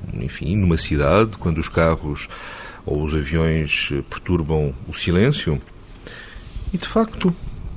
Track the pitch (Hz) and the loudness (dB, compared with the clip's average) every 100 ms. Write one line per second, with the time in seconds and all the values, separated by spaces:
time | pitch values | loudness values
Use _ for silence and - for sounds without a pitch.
0 | - - 65 - 76 104 90 80 - 73 | -8 -6 -6 -4 0 4 4 4 2 2
1 | 71 98 113 - 87 80 - 87 82 80 | 6 6 4 0 0 0 0 4 4 2
2 | 76 71 - - - - - - - 73 | -2 -6 -6 -10 -14 -14 -14 -10 -4 -2
3 | 76 78 71 80 80 80 73 - - 71 | 0 0 0 2 2 2 0 -2 0 -2
4 | - - - 87 76 78 71 67 82 - | -4 -8 0 0 2 0 0 -4 -8 -4
5 | 90 87 127 143 - 69 - - - - | 2 4 4 2 0 -2 -4 -20 -18 -18
6 | - - - - - - - 180 - 220 | -16 -16 -16 -16 -12 -8 -4 -4 0 0
7 | 220 - 185 170 - - - | 0 2 0 0 -6 -10 0